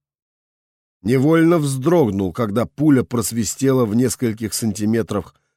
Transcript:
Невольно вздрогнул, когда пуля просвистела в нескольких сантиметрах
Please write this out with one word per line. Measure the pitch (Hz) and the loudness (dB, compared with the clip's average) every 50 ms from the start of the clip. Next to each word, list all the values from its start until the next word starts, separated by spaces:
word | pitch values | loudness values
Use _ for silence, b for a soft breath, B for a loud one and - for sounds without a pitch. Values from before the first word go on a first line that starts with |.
| _ _ _ _ _ _ _ _ _ _ _ _ _ _ _ _ _ _ _ _ - | _ _ _ _ _ _ _ _ _ _ _ _ _ _ _ _ _ _ _ _ -2
Невольно | 101 127 131 127 151 165 165 165 165 175 165 | 0 2 2 4 4 4 4 4 4 4 2
вздрогнул, | 147 139 135 131 127 165 175 170 143 107 95 98 98 90 | 0 -2 -4 -2 0 2 2 2 2 2 0 -2 -2 -2
когда | - - 120 104 98 120 110 | -2 -4 -4 -2 -2 -2 -4
пуля | - _ - 151 156 139 123 110 | -4 _ 0 2 4 4 4 2
просвистела | - - 117 104 - 113 117 107 - - - 131 135 131 127 123 | 0 -2 -4 -4 -4 -4 -4 -4 -4 -4 -2 0 0 2 2 0
в | 104 101 | 0 2
нескольких | 120 127 117 - - 127 113 107 110 110 98 | 0 0 0 -2 -2 -4 -4 -4 -4 -8 -8
сантиметрах | - - 117 110 95 - 104 107 113 113 101 - 104 101 87 - _ _ _ _ _ | -6 -6 -4 -4 -4 -2 -2 -2 0 -2 -2 -4 -6 -6 -8 -10 _ _ _ _ _